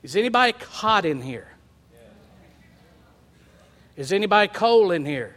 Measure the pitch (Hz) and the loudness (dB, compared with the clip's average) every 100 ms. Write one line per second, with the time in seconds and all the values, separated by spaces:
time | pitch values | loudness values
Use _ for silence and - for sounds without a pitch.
0 | 135 170 240 240 247 226 - - 214 214 | -4 -2 0 2 2 0 -14 -6 0 2
1 | 170 139 127 117 - - _ _ _ 113 | 0 -4 -8 -12 -16 -20 _ _ _ -20
2 | 113 107 - - - _ _ _ _ _ | -20 -20 -20 -20 -20 _ _ _ _ _
3 | _ _ _ _ _ _ _ _ _ - | _ _ _ _ _ _ _ _ _ -14
4 | 135 190 208 208 202 - 226 233 202 170 | -4 -2 2 2 2 0 2 4 4 0
5 | 143 139 107 | -4 -6 -8